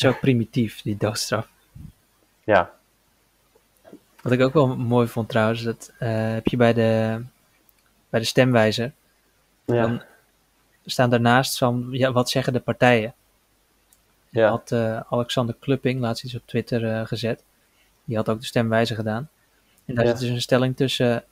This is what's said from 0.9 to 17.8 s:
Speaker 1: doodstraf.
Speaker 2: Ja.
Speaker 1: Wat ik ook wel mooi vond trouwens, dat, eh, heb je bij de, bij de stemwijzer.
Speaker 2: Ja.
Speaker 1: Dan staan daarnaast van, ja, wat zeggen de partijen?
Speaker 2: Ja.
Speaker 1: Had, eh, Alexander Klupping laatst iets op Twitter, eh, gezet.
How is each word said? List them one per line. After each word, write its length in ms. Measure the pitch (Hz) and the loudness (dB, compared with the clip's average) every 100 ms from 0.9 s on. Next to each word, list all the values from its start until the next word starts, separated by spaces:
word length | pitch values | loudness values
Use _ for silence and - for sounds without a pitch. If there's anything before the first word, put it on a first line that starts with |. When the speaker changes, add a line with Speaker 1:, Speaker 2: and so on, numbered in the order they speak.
| 104 | -4
Speaker 1:
doodstraf. 500 | 107 110 - 110 - _ _ - - - _ _ _ _ | -4 -4 -4 -6 -6 _ _ -20 -20 -20 _ _ _ _
Speaker 2:
Ja. 280 | - 98 85 - _ _ _ _ _ _ _ _ _ _ _ - _ _ | 2 4 4 -6 _ _ _ _ _ _ _ _ _ _ _ -20 _ _
Speaker 1:
Wat 100 | - | -2
ik 100 | 123 | 2
ook 120 | 131 | 2
wel 220 | 156 127 127 | 4 2 0
mooi 320 | 117 120 117 | 0 2 2
vond 220 | 123 107 | -2 -2
trouwens, 340 | 113 110 113 | 0 0 0
dat, 300 | 117 113 - _ | -4 -8 -14 _
eh, 100 | 117 110 110 | -4 -2 -2
heb 140 | 113 - | -2 -2
je 100 | 123 | 2
bij 160 | 117 | 2
de, 480 | 117 113 110 110 113 123 _ _ _ _ _ _ _ _ | 4 2 2 0 -4 -10 _ _ _ _ _ _ _ _
bij 100 | 120 | -4
de 60 | 113 | 0
stemwijzer. 680 | - 127 120 107 104 120 - _ _ _ _ _ _ - | 2 4 4 4 2 -6 -10 _ _ _ _ _ _ -2
Speaker 2:
Ja. 160 | 120 113 | 0 0
Speaker 1:
Dan 140 | 120 - _ _ _ _ _ _ _ - | -2 -10 _ _ _ _ _ _ _ -8
staan 180 | - 123 | 0 2
daarnaast 480 | 120 117 123 135 - | 2 4 2 2 0
van, 300 | 123 123 123 | 0 -2 -6
ja, 200 | 131 131 | -2 0
wat 180 | 120 123 | 0 0
zeggen 240 | 135 127 | -2 -2
de 60 | 123 | -4
partijen? 540 | - - 123 120 110 - _ _ _ _ _ _ _ _ _ _ _ | -4 2 4 4 0 -10 _ _ _ _ _ _ _ _ _ _ _
Speaker 2:
Ja. 200 | 113 107 | 2 2
Speaker 1:
Had, 220 | 110 - | 2 -2
eh, 280 | 120 110 113 - | -2 -2 -4 -4
Alexander 460 | 120 120 135 120 - | -2 -2 -2 -2 -4
Klupping 400 | - 131 127 127 | -4 -2 -2 -2
laatst 240 | 117 113 | -4 -6
iets 120 | 127 120 | -8 -12
op 60 | - | -6
Twitter, 460 | 120 - 117 113 | -6 -4 -4 -2
eh, 140 | 110 110 | -4 -6
gezet. 380 | 110 113 - _ _ _ _ | -6 -4 -6 _ _ _ _